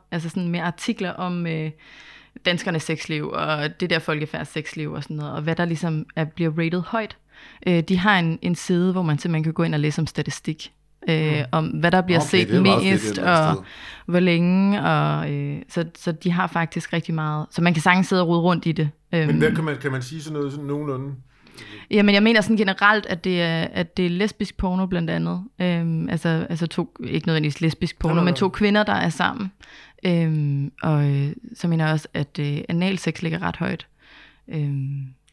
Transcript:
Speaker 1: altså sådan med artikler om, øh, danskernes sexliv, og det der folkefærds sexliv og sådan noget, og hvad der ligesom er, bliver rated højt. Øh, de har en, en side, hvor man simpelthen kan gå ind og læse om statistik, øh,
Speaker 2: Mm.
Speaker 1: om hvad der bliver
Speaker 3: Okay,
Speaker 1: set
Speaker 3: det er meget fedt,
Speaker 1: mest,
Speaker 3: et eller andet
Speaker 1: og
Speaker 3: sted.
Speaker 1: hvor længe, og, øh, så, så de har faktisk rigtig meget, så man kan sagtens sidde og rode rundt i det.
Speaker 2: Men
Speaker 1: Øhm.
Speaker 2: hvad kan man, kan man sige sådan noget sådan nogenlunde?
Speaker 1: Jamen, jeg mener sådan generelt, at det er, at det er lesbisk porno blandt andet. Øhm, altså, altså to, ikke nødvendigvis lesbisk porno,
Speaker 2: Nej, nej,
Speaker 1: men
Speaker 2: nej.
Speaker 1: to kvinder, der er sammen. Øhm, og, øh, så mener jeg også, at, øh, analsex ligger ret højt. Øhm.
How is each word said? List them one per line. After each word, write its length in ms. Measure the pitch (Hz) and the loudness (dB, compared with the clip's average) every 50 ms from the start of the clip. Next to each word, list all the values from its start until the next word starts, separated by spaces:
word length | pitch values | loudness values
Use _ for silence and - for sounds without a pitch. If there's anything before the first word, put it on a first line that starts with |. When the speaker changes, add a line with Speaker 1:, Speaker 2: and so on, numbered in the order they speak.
| _ - | _ -8
Speaker 1:
altså 180 | 170 165 165 165 | -8 -6 -6 -4
sådan 180 | - 190 175 | -6 -4 -4
med 120 | 170 175 175 | -2 -4 -2
artikler 520 | 165 175 170 - - - 226 - 190 175 | -4 -4 -6 -6 -6 -6 -4 -4 -4 -8
om, 360 | - - 185 180 175 175 170 | -6 -6 -6 -6 -4 -4 -4
øh, 240 | 165 160 160 156 156 151 _ - - - - - - - - - _ _ - - | -4 -4 -4 -6 -8 -8 _ -20 -20 -20 -20 -20 -20 -20 -20 -20 _ _ -4 -2
danskernes 380 | 180 175 - - 196 165 156 - | -2 -2 0 -2 -2 -4 -4 -2
sexliv, 460 | - 160 - - - 156 147 151 - - | -4 -6 -6 -4 -6 -6 -6 -4 -6 -4
og 460 | - 156 151 156 151 151 160 170 - | -4 -2 -2 -2 -2 -2 -6 -4 -4
det 100 | 180 165 | -2 0
der 100 | 165 160 | 0 -2
folkefærds 480 | - - 156 147 151 - - 160 151 | 0 -2 -2 -2 -4 -6 -6 -8 -8
sexliv 440 | - - 156 147 - - 165 151 151 | -6 -8 -8 -8 -8 -8 -8 -8 -6
og 120 | 156 147 143 | -6 -8 -8
sådan 140 | - 156 | -8 -8
noget, 140 | 151 147 143 143 | -8 -8 -8 -6
og 80 | - | -4
hvad 140 | 151 165 160 | -2 -2 0
der 100 | - 175 | 0 0
ligesom 400 | 170 165 151 180 165 156 156 - - - | -2 -2 -2 -2 -2 -2 -2 -4 -6 -4
er, 100 | 165 156 | -4 -4
bliver 260 | 156 - - 170 160 151 | -4 -2 -2 -2 -2 0
rated 240 | 170 165 165 175 180 | 0 -2 0 -2 -2
højt. 360 | 165 - 233 226 214 - - _ _ _ _ - - - - - - | -4 -4 -4 -6 -6 -6 -12 _ _ _ _ -20 -20 -20 -18 -6 0
Øh, 120 | 185 175 170 160 | 2 2 2 4
de 140 | - 185 | 2 2
har 220 | 180 180 214 202 180 | 2 4 4 4 4
en, 200 | 165 165 165 - | 2 0 -2 -2
en 140 | - 175 170 | -2 -2 -2
side, 360 | - - - 180 175 180 185 | -2 0 0 2 2 2 2
hvor 100 | 180 185 | 2 0
man 160 | 175 156 147 | 0 0 0
simpelthen 260 | 147 - 175 165 156 156 | 0 0 -2 0 0 0
kan 100 | 160 156 | 0 0
gå 100 | - 165 | 0 0
ind 100 | 165 156 | 0 0
og 60 | 147 | 0
læse 220 | 147 156 - 170 | 0 0 0 -2
om 60 | 156 | -4
statistik, 640 | - - - 147 151 - - - 160 156 - - - _ _ _ _ _ _ - 170 | -4 -4 -6 -6 -6 -6 -8 -8 -8 -8 -8 -12 -20 _ _ _ _ _ _ -2 0
øh, 280 | 160 156 156 151 151 147 | 0 0 2 0 0 0
Speaker 2:
Mm. 40 | - - | -2 0
Speaker 1:
om 140 | - 160 156 | 0 0 0
hvad 240 | - - 156 165 170 | 0 -2 0 2 4
der 100 | 180 185 | 4 4
bliver 180 | 180 180 170 165 | 4 4 2 2
Speaker 3:
Okay, 100 | 151 - | 4 4
Speaker 1:
set 200 | - 180 - - | 2 2 4 4
Speaker 3:
det 80 | 110 | 4
er 40 | 180 | 4
meget 200 | 190 190 202 - | 6 6 6 4
fedt, 100 | 190 190 190 | 4 2 2
Speaker 1:
mest, 120 | - 113 | 2 2
Speaker 3:
et 120 | 107 101 | -2 -2
eller 140 | - - 180 | 0 2 4
andet 160 | 175 160 156 160 | 4 4 4 4
Speaker 1:
og 60 | 160 | 2
Speaker 3:
sted. 80 | - - - - - - - - - - | 0 -2 -12 -20 -18 -18 -18 -18 -14 -6
Speaker 1:
hvor 120 | - 175 180 | 0 2 4
længe, 640 | 185 180 170 165 175 180 185 190 196 196 202 208 | 4 4 4 4 4 4 4 4 4 4 2 2
og, 500 | - 165 156 147 147 151 147 151 160 151 | 2 2 2 2 2 2 0 -2 -2 -4
øh, 260 | 143 143 143 143 143 - - - | -4 -4 -4 -6 -6 -8 -10 -6
så, 160 | - 175 165 165 _ | -4 -4 -4 -4 _
så 140 | - - 180 | -8 -6 -6
de 200 | 160 - - 180 | -6 -2 -2 -2
har 160 | 170 180 185 | 0 0 -2
faktisk 460 | 175 - 170 165 160 - 170 - - 175 | -2 -2 -2 -2 -2 -4 -8 -6 -4 -4
rigtig 220 | 165 - - 165 | -4 -2 -2 -4
meget, 300 | 160 156 151 151 151 156 - | -2 -2 -2 -2 -4 -6 -4
så 100 | - - | -2 2
man 120 | 170 175 165 | 2 2 2
kan 80 | 156 - | 4 4
sagtens 240 | 190 180 185 180 | 4 4 4 4
sidde 140 | - 196 180 | 4 2 2
og 60 | 175 | 4
rode 120 | 165 170 170 | 4 2 4
rundt 240 | 165 185 175 160 - | 4 4 2 2 2
i 60 | 165 | 0
det. 180 | 156 165 156 147 - _ _ - | 0 0 0 -2 -2 _ _ -4
Speaker 2:
Men 180 | 175 165 156 147 | -2 0 2 2
Speaker 1:
Øhm. 80 | 156 | 2
Speaker 2:
hvad 140 | 156 156 156 | 4 4 2
kan 120 | 156 160 160 | 2 0 -2
man, 140 | 151 143 127 | -2 -4 -4
kan 100 | 143 139 | -4 -4
man 100 | 131 131 | -4 -4
sige 200 | 123 127 156 160 147 | -6 -8 -10 -12 -10
sådan 100 | 156 151 | -8 -6
noget 140 | 147 143 139 | -4 -4 -4
sådan 140 | 139 151 143 | -6 -8 -6
nogenlunde? 460 | 139 143 147 151 143 131 127 135 139 139 - - _ _ _ _ - - - - - - - - - | -6 -6 -4 -4 -4 -6 -6 -6 -8 -10 -12 -16 _ _ _ _ -20 -20 -20 -20 -18 -18 -18 -6 0
Speaker 1:
Jamen, 240 | - 208 208 202 202 | 4 4 6 6 6
jeg 80 | 202 208 | 6 6
mener 180 | 226 233 214 | 6 6 4
sådan 160 | 208 - 226 | 4 4 2
generelt, 480 | 202 214 196 190 - 202 208 220 208 - | 2 4 0 2 4 4 4 4 4 0
at 180 | - 185 165 - | -4 -6 -4 -2
det 180 | 185 180 175 | 0 0 2
er, 260 | 170 165 165 160 - - - | 2 2 0 0 -2 -2 -2
at 240 | 180 170 - - | -4 -6 -4 -2
det 80 | 190 180 | -2 0
er 40 | 175 | 0
lesbisk 480 | 175 180 214 208 - - 208 - - | 2 0 0 -2 -2 -4 -8 -8 -4
porno 280 | - 196 185 180 185 190 | -4 -2 -2 0 0 -2
blandt 240 | 180 185 170 165 160 | 0 -2 -2 -2 -2
andet. 340 | 165 165 165 170 175 180 190 - _ - | -2 -2 -2 -2 -4 -6 -8 -10 _ -2
Øhm, 480 | 180 180 170 170 165 165 160 160 160 - | 0 0 0 0 0 -2 -2 -2 -2 -2
altså, 360 | 170 156 - 170 160 160 - - | -4 0 0 0 0 0 -2 -4
altså 180 | 170 160 170 | -4 -4 -4
to, 240 | 160 - - 170 - _ - - | -4 -2 -4 -4 -4 _ -12 -8
ikke 240 | - - 160 - | -4 -4 -2 0
nødvendigvis 340 | 175 160 156 151 147 139 - | 0 0 2 0 -2 -2 0
lesbisk 380 | 165 160 - - 180 156 - - | 0 -2 0 0 -6 -6 -4 -2
porno, 140 | - 160 160 | -2 2 2
Speaker 2:
Nej, 20 | 170 | 4
nej, 20 | 175 | 4
Speaker 1:
men 60 | 180 165 | 2 2
Speaker 2:
nej. 40 | - | 2
Speaker 1:
to 100 | 202 185 | 0 0
kvinder, 340 | - - 208 202 208 208 214 | 2 2 2 4 4 4 4
der 100 | 208 202 | 2 2
er 160 | 196 175 170 | 0 0 0
sammen. 420 | 160 - 180 - - - 196 190 _ _ - - - - - - _ - - | 0 0 -2 -2 -2 -4 -8 -10 _ _ -20 -20 -20 -20 -20 -20 _ -4 -2
Øhm, 680 | 180 175 170 165 160 156 151 147 143 139 139 139 - _ - - | 0 2 2 2 2 0 0 0 0 0 -2 -4 -6 _ -4 0
og, 260 | 156 151 147 147 143 | 0 2 4 4 2
øh, 220 | 139 139 143 147 - - - - - | 2 2 0 -2 -4 -8 -14 -18 -10
så 120 | - - | -4 -2
mener 180 | 170 165 160 156 | 0 2 2 2
jeg 80 | 156 156 | 2 0
også, 140 | 151 - - - | 0 -2 -4 -6
at, 260 | 151 143 - - 156 | -6 -6 -4 -4 -6
øh, 180 | 147 143 143 156 - - | -4 -4 -4 -4 -4 -2
analsex 520 | 170 170 180 190 196 170 - 170 151 - | -2 0 0 0 -2 -2 -2 -4 -4 -2
ligger 200 | 170 160 165 170 | 2 2 2 2
ret 140 | 170 170 160 | 2 -2 -2
højt. 300 | - 170 - - - - _ _ _ _ - - - - - _ _ _ - 165 | -2 -2 -2 -4 -4 -8 _ _ _ _ -20 -20 -20 -20 -20 _ _ _ -8 -4
Øhm. 460 | 156 147 143 139 139 135 139 139 139 135 131 131 _ _ _ | -4 -2 -2 -2 -4 -4 -4 -6 -8 -8 -10 -14 _ _ _